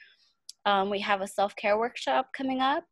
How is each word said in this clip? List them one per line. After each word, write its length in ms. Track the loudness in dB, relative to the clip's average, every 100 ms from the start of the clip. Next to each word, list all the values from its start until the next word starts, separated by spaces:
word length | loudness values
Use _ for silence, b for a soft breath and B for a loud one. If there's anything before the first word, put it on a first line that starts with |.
| b b b b -20 -4
Um, 260 | 0 2 2
we 80 | -2
have 220 | 0 0
a 80 | -2
self-care 500 | 0 0 0 0 2
workshop 540 | 0 -4 -2 0 -2
coming 280 | -4 -4 0
up, 240 | 0 0 -4